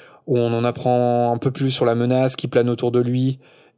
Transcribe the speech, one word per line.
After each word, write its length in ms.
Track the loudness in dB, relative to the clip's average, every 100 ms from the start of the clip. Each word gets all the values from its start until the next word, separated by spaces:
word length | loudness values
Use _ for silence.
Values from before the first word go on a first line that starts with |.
| -20 -20 -2
où 120 | 0
on 140 | 2
en 120 | 0
apprend 680 | -2 -2 0 2 2 2 0
un 60 | 0
peu 120 | -4
plus 200 | -2 -2
sur 160 | 0 0
la 80 |
menace 420 | 2 0 2 0 -2
qui 100 | -2
plane 220 | 0 0
autour 240 | 0 0
de 80 | 0
lui, 380 | 0 0 0 -2 -10 -20 _